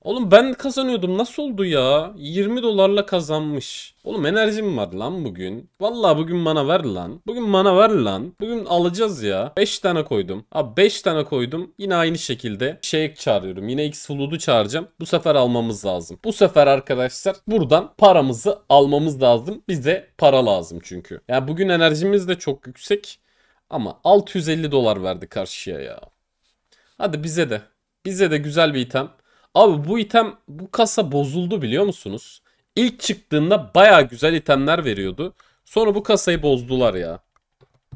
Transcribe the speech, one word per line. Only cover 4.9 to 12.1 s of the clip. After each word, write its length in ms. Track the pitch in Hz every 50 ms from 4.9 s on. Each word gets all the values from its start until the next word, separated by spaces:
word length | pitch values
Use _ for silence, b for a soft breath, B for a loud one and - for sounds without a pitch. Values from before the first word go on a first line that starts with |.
| 92
lan 320 | 95 113 143 185 185 151
bugün. 440 | 113 87 90 92 92 101 120 - _ _ -
Vallahi 380 | 196 226 240 240 214 175 151
bugün 200 | 151 165 165 175
mana 300 | 175 165 156 156 151 135
ver 160 | 143 175 190 151
lan. 380 | 117 95 90 87 90 123 - -
Bugün 160 | 214 240 247 233
mana 340 | 208 196 190 196 196 180
ver 120 | 190 220 220
lan. 460 | 214 165 113 101 98 95 127 180 - -
Bugün 260 | 196 226 240 226 185
alacağız 580 | - 175 175 170 175 175 208 226 214 180 131 107
ya. 300 | 101 95 95 110 143 -
Beş 220 | 190 202 196 - -
tane 240 | - 185 175 160 151
koydum. 420 | - - 104 92 87 95 107 - _
Abi 260 | - 156 143 117 110
beş 240 | - 202 220 - -
tane 220 | - 190 160 156 147
koydum. 500 | - 151 127 120 131 156 165 180 - _
Yine 180 | - 202 190 185
aynı 220 | 170 165 160